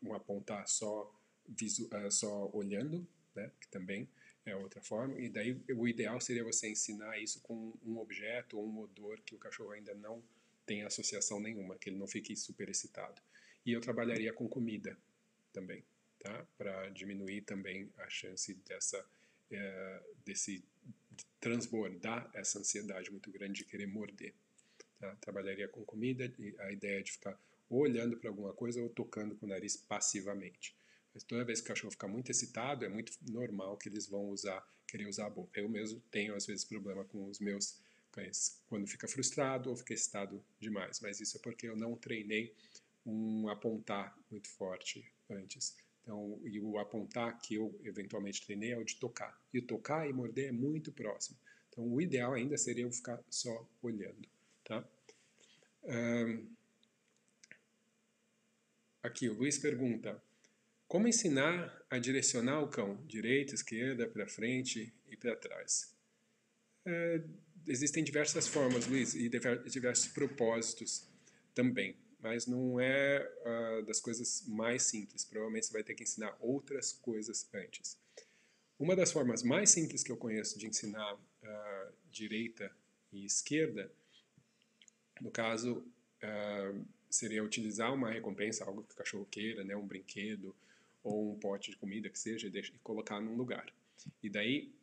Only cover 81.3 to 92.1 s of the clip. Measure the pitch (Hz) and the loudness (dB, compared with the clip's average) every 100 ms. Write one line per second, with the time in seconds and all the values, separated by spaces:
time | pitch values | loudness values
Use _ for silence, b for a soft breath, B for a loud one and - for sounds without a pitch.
81.3 | _ 110 107 104 98 95 - - - 107 | _ -10 -8 -4 -6 -6 -12 -14 -8 -2
82.3 | 110 113 - 98 - _ _ _ 101 98 | 0 -2 -4 -8 -8 _ _ _ -8 0
83.3 | - - 147 160 107 95 B B B B | 0 4 4 4 2 -6 B B B B
84.3 | _ _ _ _ _ - _ _ - 117 | _ _ _ _ _ -20 _ _ -10 -4
85.3 | - 113 113 120 110 - - _ _ 107 | 0 2 2 2 0 -4 -16 _ _ -4
86.3 | 107 104 101 98 101 - - _ - 110 | -2 0 0 -2 -4 -6 -12 _ 0 2
87.3 | 107 107 120 110 104 113 139 117 113 110 | 0 0 0 0 2 2 2 2 0 -2
88.3 | 95 107 107 95 101 107 - 123 101 101 | 0 0 0 -2 -6 -8 -6 -4 -4 -6
89.3 | 104 110 107 98 101 101 95 95 104 104 | -4 -2 -2 -4 -4 -4 -8 -8 -4 -4
90.3 | 104 95 - B B B B - 104 107 | -4 -6 -12 B B B B -2 2 2
91.3 | 104 104 101 - 101 101 104 101 | 0 0 0 -2 -6 -4 -4 -4